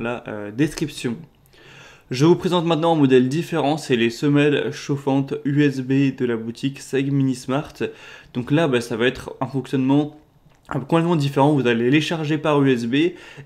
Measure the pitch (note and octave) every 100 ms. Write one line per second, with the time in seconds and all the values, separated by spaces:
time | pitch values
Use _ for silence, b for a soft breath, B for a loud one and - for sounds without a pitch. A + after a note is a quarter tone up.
0 | A#2 B2 - G#2+ G#2 A2 D#3+ - D3+ -
1 | B2+ A2+ - _ _ B B B B B
2 | B B2+ D#3 F3 F3+ F3 E3 D#3+ E3 D#3+
3 | C#3 C3 B2+ D3+ E3 E3 C#3 D3+ - B2
4 | A#2 A#2 D3 C#3+ D3 C#3+ - - - C#3
5 | C#3 C3+ C3+ D3 E3+ C#3+ D3 C3 B2+ C3+
6 | C#3 - B2 A2+ A2+ A#2 C3+ C#3 - C#3
7 | C#3 C#3 C3+ B2 - C3+ D3+ - A2+ B
8 | B B B B2 A#2+ D3 E3 B2 A#2 A2+
9 | B2 C3 - - C3 C3+ B2 C3+ C3 C#3+
10 | D3 - _ _ _ _ - C#3 C3+ E3
11 | E3 E3+ C#3 C#3 C#3+ D3 A#2+ A2+ B2 D3+
12 | D3+ E3+ D3 D3+ D#3 D3 C3+ B2 A#2 C3+
13 | E3+ F3 B B